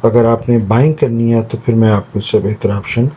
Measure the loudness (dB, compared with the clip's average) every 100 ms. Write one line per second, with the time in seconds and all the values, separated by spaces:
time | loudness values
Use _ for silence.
0 | 2 2 2 0 0 0 2 2 2 0
1 | -2 0 0 0 -2 -6 -2 2 2 2
2 | -2 -8 -2 -2 -2 -4 -4 -4 -4 -2
3 | -2